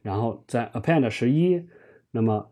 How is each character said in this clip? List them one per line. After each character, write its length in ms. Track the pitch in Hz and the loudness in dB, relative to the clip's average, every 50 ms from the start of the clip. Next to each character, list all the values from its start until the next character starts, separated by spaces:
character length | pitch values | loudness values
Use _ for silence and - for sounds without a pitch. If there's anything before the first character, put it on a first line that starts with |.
| - | -8
然 180 | 107 95 104 | -4 -2 -2
后 220 | 117 117 101 - - | -2 -2 -4 -6 -10
再 240 | - - 120 117 - - | -4 -4 -4 -4 -4 -8
append 360 | 120 107 - 165 156 127 110 | -6 0 2 2 2 2 0
十 220 | 104 - 117 123 | 0 0 0 2
一， 340 | 139 156 175 185 180 175 170 - - - - - - - _ _ | 2 2 2 2 2 0 -2 -10 -20 -20 -20 -20 -20 -20 _ _
那 100 | - 117 | -4 0
么 240 | 110 113 107 107 - - | 0 0 0 -2 -4 -8